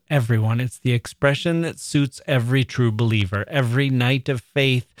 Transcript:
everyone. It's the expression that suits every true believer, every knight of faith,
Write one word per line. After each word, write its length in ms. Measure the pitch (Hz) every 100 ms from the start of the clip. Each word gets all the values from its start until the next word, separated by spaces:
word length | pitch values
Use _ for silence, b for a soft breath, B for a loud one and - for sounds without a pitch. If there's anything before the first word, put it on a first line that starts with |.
| -
everyone. 520 | 147 113 113 110 117
It's 180 | 127 -
the 140 | 127
expression 720 | 120 - - 143 139 170 165
that 180 | 165 -
suits 400 | - 147 139 -
every 380 | - 135 117 135
true 300 | 117 - 120
believer, 520 | 107 117 110 95 101 -
every 420 | 147 120 123 139
knight 380 | 127 123 135 127
of 120 | 127
faith, 540 | - 143 135 127 - -